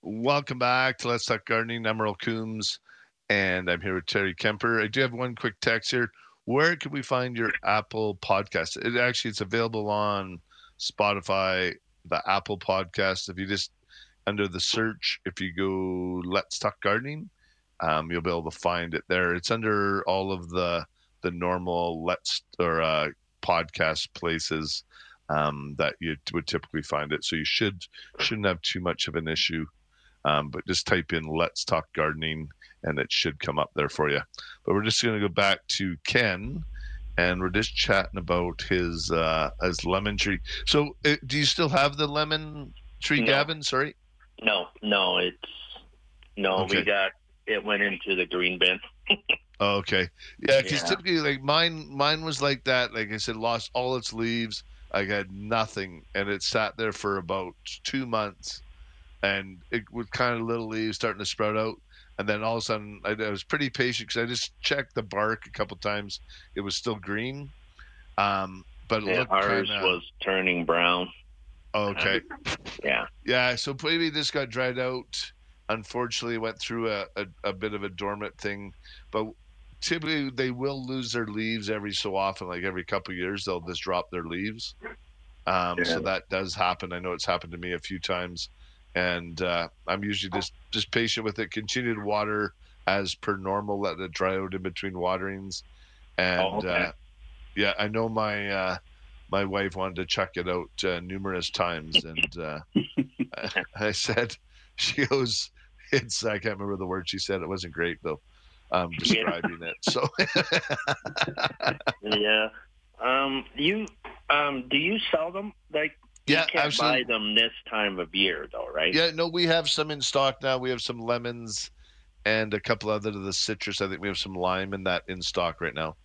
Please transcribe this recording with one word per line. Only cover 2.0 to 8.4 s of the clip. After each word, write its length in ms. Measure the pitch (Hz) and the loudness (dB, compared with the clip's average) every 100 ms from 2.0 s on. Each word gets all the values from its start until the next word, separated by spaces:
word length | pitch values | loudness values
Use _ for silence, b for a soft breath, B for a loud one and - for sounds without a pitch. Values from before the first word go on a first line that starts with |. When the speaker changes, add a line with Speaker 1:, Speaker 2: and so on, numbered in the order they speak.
Speaker 1:
Earl 140 | 107 101 | 0 0
Coombs, 640 | - 113 110 110 104 - b b b _ _ | -2 -2 -4 -4 -4 -4 b b b _ _
and 400 | 104 95 92 90 | 4 4 2 2
I'm 100 | 87 | 0
here 140 | 98 | 2
with 120 | 92 82 | -2 0
Terry 280 | 104 98 | 0 0
Kemper. 460 | 87 110 107 117 117 | 2 0 2 2 2
I 60 | 107 | 2
do 120 | 123 | 2
have 120 | 131 | 0
one 220 | 120 127 | 0 -4
quick 200 | 117 120 - | -2 -4 0
text 300 | - 113 - | 2 2 2
here. 200 | 127 117 b b b | 0 0 b b b
Where 320 | - 127 160 170 | 0 4 4 4
can 160 | 143 | -2
we 100 | 143 | -6
find 340 | 127 127 127 117 | 0 0 0 0
your 180 | 113 - | 0 0
Apple 520 | - 107 104 113 107 98 | 2 2 2 -2 -2 -2
podcast? 580 | - 98 | 2 2